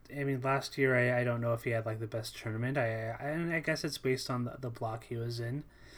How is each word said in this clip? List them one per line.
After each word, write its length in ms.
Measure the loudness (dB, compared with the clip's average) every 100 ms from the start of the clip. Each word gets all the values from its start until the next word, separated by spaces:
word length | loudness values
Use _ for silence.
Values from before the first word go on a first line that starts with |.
| -12 -4
I 60 |
mean, 160 | 0 0
last 360 | 2 2 0 2
year, 180 | 6 6
I, 240 | 6 4
I 40 | 2
don't 160 | 2
know 100 | 2
if 140 | 0 2
he 60 |
had, 140 | 0 0
like, 140 | -4
the 80 | -4
best 300 | -4 -6 -6
tournament. 400 | -4 -2 0 2
I, 400 | 0 0 -4 -4
I, 80 | -4
and 220 | -2 0
I 60 | 0
guess 240 | 0 0
it's 140 | -2 -2
based 320 | 0 0 0
on 160 | -2 -2
the, 100 | -4
the 120 | -8
block 340 | -4 -4 -4 -6
he 80 | -4
was 240 | -4 -4
in. 240 | -4 -4 -8 -16 -20